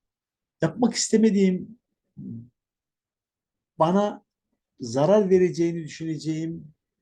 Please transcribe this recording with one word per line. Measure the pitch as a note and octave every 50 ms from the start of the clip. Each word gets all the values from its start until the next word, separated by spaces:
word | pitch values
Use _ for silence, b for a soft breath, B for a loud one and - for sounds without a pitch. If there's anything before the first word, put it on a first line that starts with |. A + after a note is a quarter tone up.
| _ _ _ _ _ _ _ _ _ _ _ _
Yapmak | - E3 - - B3 A3+ -
istemediğim, | - - - - A3 A3 A3 F#3+ G3+ G3 F#3+ F#3 F3+ - - - _ _ _ _ _ _ _ _ - C3+ B2 A#2 A2+ A#2 A#2+ _ _ _ _ _ _ _ _ _ _ _ _ _ _ _ _ _ _ _ _ _ _ _ _ _ -
bana | D#3+ E3 F3 G3+ G#3 G#3 - - _ _ _ _ _ _ _ _ _ _ _ _
zarar | B2+ A#2 A2+ C3+ D3 F3 G3+ A3 G3+ F#3
vereceğini | F#3+ F3+ F#3 F3+ D3 E3 E3+ E3+ E3+ E3+ D#3+
düşüneceğim | C#3+ - - E3 D#3+ D#3+ D3 D3 D#3+ D#3 D#3 E3 E3 E3 E3 D#3 D3+ _ _ _ _ _ _